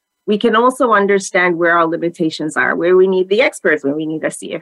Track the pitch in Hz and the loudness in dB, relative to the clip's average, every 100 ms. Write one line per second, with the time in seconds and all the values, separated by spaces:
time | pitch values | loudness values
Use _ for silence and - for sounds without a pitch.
0 | _ _ - 208 233 220 254 262 254 208 | _ _ -4 0 2 2 2 2 2 2
1 | 196 202 196 185 180 165 170 170 165 165 | 2 0 0 0 0 0 2 2 0 -2
2 | 165 170 160 - 156 147 127 151 165 185 | -4 -4 -4 -4 -6 -2 -2 0 2 4
3 | 190 185 190 202 294 - 185 151 139 151 | 4 2 0 0 0 -2 -2 -2 -2 -4
4 | 156 156 147 - - 170 | -6 -6 -8 -10 -12 -12